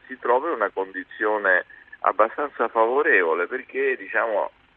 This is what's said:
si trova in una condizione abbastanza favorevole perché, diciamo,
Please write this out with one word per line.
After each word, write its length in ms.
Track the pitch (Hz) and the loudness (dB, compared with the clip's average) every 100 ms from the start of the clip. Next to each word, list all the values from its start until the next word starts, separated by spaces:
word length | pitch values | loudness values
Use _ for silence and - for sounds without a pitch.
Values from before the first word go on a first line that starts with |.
| - | -12
si 100 | 131 | -8
trova 300 | 120 127 156 | 0 0 0
in 80 | 131 | -2
una 160 | 101 | -2
condizione 920 | 98 95 95 92 - 107 107 98 90 - - - - | -2 -6 -8 -12 -4 0 0 2 2 0 -10 -20 -4
abbastanza 680 | - - 110 - 147 - 117 | -2 2 0 0 -8 -4 -2
favorevole 800 | 113 113 131 156 107 85 80 90 | 2 2 2 4 4 4 0 -2
perché, 500 | 123 123 131 139 127 | -6 -8 -4 -4 -4
diciamo, 540 | 95 107 113 101 69 - _ | -4 -2 -2 -2 -4 -8 _